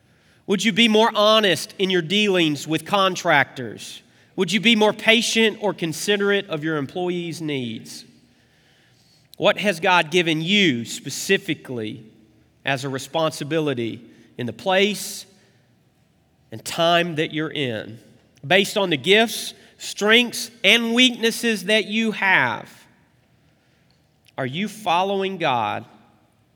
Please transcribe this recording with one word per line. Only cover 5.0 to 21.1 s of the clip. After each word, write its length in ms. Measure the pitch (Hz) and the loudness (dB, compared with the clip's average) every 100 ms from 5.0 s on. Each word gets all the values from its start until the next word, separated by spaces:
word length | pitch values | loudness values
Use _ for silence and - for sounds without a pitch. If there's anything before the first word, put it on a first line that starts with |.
| - 226 220 226 226 214 | 2 2 2 0 0 0
or 140 | 208 | -4
considerate 760 | 165 170 151 - 202 202 202 196 | -4 -6 -4 -2 0 0 0 -2
of 160 | 156 | -6
your 140 | 156 156 | -4 -4
employees' 640 | 135 185 180 180 170 156 | -4 -4 -4 -4 -6 -8
needs? 640 | 156 143 120 113 120 - - _ _ _ _ _ _ _ _ _ _ _ _ - | -6 -6 -6 -10 -14 -18 -20 _ _ _ _ _ _ _ _ _ _ _ _ -2
What 200 | 185 - | 0 2
has 240 | 202 165 | 0 -2
God 300 | 190 180 160 | 2 2 2
given 300 | 180 165 156 | 0 0 0
you 440 | 160 208 185 120 113 | 0 2 2 0 -4
specifically 1200 | - 143 - - 190 190 151 - 123 110 123 - - _ _ _ _ | -10 -10 -8 0 0 -2 -8 -8 -8 -8 -10 -16 -20 _ _ _ _
as 220 | 131 135 135 | -4 -4 -4
a 40 | |
responsibility 1120 | 131 135 165 160 156 143 160 151 123 117 113 - - _ - | -8 -6 -2 -2 -4 -6 -4 -2 -2 -4 -8 -16 -20 _ -10
in 80 | 120 | -10
the 80 | |
place 720 | - 190 185 202 196 - - - _ _ _ _ _ _ _ _ _ _ _ _ | -6 -2 2 2 0 -10 -14 -16 _ _ _ _ _ _ _ _ _ _ _ _
and 120 | 113 | -16
time 520 | - - 165 170 175 151 | -8 0 2 2 0 -2
that 180 | 165 | -4
you're 180 | 151 156 | -4 -6
in? 480 | - 131 110 - 110 - _ _ _ 139 | -4 -4 -6 -8 -14 -20 _ _ _ 2
Based 320 | 190 202 208 | 2 2 0
on 140 | 190 | 0
the 60 | 156 | 0
gifts, 560 | 120 202 226 - - - - - | 4 4 4 -2 -10 -14 -20 -16
strengths, 760 | - - 202 226 240 - - - | -14 -2 4 4 4 -4 -12 0
and 300 | 190 233 233 | 4 4 4
weaknesses 720 | 233 254 | 4 2